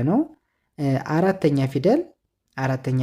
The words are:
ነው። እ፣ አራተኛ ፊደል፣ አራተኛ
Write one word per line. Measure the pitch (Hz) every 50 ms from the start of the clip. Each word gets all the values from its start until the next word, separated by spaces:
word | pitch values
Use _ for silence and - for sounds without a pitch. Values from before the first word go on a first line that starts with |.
| 120
ነው። | 147 190 269 320 - - - _ _ _ _ _ _ _ -
እ፣ | 147 139 135 123 - -
አራተኛ | 151 160 190 190 185 190 - 151 143 139 135
ፊደል፣ | 131 - 139 131 185 247 339 349 - _ _ _ _ _ _ _ _ _
አራተኛ | 135 135 131 131 131 - 135 131 127